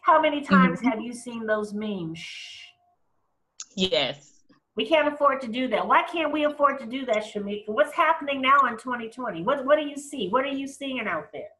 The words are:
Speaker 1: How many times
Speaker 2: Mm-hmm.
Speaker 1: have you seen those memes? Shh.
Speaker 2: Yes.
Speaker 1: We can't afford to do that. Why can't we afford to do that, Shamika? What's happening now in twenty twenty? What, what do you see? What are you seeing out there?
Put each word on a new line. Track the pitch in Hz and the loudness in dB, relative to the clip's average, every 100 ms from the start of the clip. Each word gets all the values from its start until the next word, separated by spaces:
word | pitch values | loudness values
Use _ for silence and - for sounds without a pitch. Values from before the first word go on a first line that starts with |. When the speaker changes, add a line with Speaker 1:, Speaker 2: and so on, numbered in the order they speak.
Speaker 1:
How | - 320 | 6 6
many | 311 294 | 6 0
times | 285 190 185 170 | 4 6 6 4
Speaker 2:
Mm-hmm. | 233 | -2
Speaker 1:
have | 220 | -2
you | 233 | -6
seen | 240 247 233 220 | -10 -10 -8 -2
those | 214 208 | -2 -2
memes? | 202 214 196 165 165 | -6 -6 -6 -6 -8
Shh. | 170 - - - - _ _ _ _ _ _ _ _ _ - | -12 -14 -16 -18 -20 _ _ _ _ _ _ _ _ _ -16
Speaker 2:
Yes. | - 190 160 131 139 - _ _ _ _ - | -4 0 2 0 -4 -14 _ _ _ _ -6
Speaker 1:
We | 240 | 2
can't | 311 294 | 2 2
afford | 294 285 262 | 2 2 2
to | 247 | -4
do | 233 254 | -4 -2
that. | 208 - | -2 4
Why | 294 | 2
can't | 339 339 311 | 2 -2 -2
we | 294 | 0
afford | 294 294 277 269 | 0 4 2 2
to | 226 | -6
do | 254 247 | -8 -2
that, | 214 | -2
Shamika? | 214 208 196 208 - | -2 -8 -6 -8 -6
What's | 214 294 | 0 0
happening | - 320 320 285 277 | 2 2 2 -2 -2
now | 262 277 262 | 4 4 4
in | 226 | 0
twenty | 254 240 226 | -6 -6 -8
twenty? | 254 247 165 | -8 -8 -4
What, | 185 285 | -2 -2
what | 254 302 | 4 2
do | 294 | 2
you | 277 | -8
see? | - 277 185 | -12 -8 -2
What | 240 | 0
are | 277 | -2
you | 269 277 | -4 -8
seeing | - 269 254 220 | -8 -8 -6 -4
out | 170 151 | -6 -8
there? | 143 123 _ | -14 -16 _